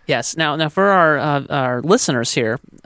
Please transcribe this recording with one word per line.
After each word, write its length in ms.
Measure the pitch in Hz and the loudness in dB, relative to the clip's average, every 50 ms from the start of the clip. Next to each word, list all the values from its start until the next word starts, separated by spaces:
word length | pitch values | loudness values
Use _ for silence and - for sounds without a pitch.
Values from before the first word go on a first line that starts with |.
| _ | _
Yes. 300 | - 143 117 117 - - 160 | -4 -4 -2 -4 -4 -4 -2
Now, 180 | 160 147 143 | -2 -2 -2
now 140 | 156 156 151 | -2 -2 -2
for 140 | - 190 196 | 0 0 2
our, 340 | 202 196 185 165 156 151 135 | 4 4 4 4 4 2 2
uh, 260 | 143 151 143 139 139 - | 0 0 0 -2 -2 -2
our 320 | 147 143 127 123 123 123 | -2 -2 -2 -2 -2 -2
listeners 500 | 120 160 202 262 - - 135 120 117 - | 0 2 2 2 2 0 0 0 -2 -2
here, 260 | - 143 117 110 113 - _ - - - - | -2 -2 -2 -2 -2 -6 _ -16 -20 -14 -8